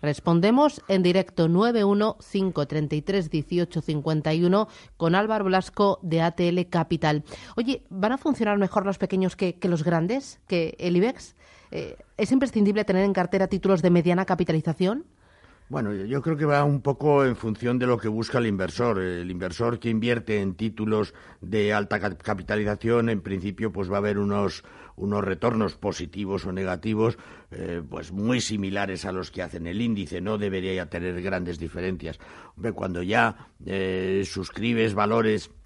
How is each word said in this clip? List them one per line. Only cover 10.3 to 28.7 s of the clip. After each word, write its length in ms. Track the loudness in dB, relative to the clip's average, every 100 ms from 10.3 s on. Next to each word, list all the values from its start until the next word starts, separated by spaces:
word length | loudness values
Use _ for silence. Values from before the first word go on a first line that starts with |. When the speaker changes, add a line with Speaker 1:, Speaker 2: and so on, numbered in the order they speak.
| -20 _
Speaker 1:
que 300 | -2 -2 -4
el 200 | 0 2
ibex? 360 | 2 0 -14 _ -20 -20 -12
Eh, 260 | -10 -10 -14 -18 -4
¿es 120 | 2
imprescindible 540 | 4 4 4 4 4
tener 200 | 2 4
en 100 | 4
cartera 340 | 2 0 2 2
títulos 320 | 2 2 4
de 100 | 6
mediana 360 | 6 6 2 2
capitalización? 800 | 0 2 2 0 0 0 0 -6 _ _ _ -20 -20 -8
Speaker 2:
Bueno, 240 | -4 -2
yo, 120 | -4
yo 180 | -2 -2
creo 140 | -2 0
que 80 |
va 180 | 2 4
un 180 | 4 2
poco 440 | 0 0 4 6
en 100 | 4
función 440 | 2 -2 -2 0 0
de 60 | 2
lo 120 | 2
que 80 | 0
busca 320 | -2 0 0
el 80 | 0
inversor. 540 | 0 -2 0 0 0
El 280 | -2 -4 -6
inversor 500 | -6 -6 -2 -2 -2
que 100 | -2
invierte 500 | 0 0 0 0 -2
en 140 | -2
títulos 600 | -2 -4 -2 0 0 0 -6 -20 -16
de 320 | -4 0 2
alta 260 | 0 0 -2
cap-, 240 | -2 -4
capitalización, 840 | -6 -6 -2 -2 0 -2 0 2 2
en 120 | -2
principio, 520 | -4 -4 -4 -4 -6
pues 180 | -4 -2
va 60 | 0
a 40 |
ver 180 | 0 0
unos, 440 | 0 0 -2 -4 -16 -20 -20
unos 300 | -8 -2 -2
retornos 500 | -2 -2 -2 0 -2
positivos 720 | -2 -6 -4 -8 -8 -4 -4 -4
o 60 |
negativos, 680 | -4 -4 -4 -2 0 0 -2 -14 -20 -18
eh, 320 | -10 -8 -8 -8
pues 220 | -12 -10
muy 280 | -6 -2 -2
similares 640 | -2 -4 -4